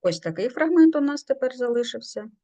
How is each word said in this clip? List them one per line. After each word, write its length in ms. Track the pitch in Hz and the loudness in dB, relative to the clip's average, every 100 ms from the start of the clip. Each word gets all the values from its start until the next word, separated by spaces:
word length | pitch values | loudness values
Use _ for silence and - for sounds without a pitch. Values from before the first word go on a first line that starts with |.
Ось 180 | 180 165 | -2 -4
такий 300 | 170 165 226 | -6 -6 -6
фрагмент 460 | 254 320 349 320 311 | -2 0 6 6 6
у 60 | |
нас 220 | 285 285 | -2 -4
тепер 320 | - 269 254 254 | -4 -4 -2 -4
залишився. 760 | 240 240 240 226 - 214 214 _ | -4 -2 -4 -8 -12 -12 -14 _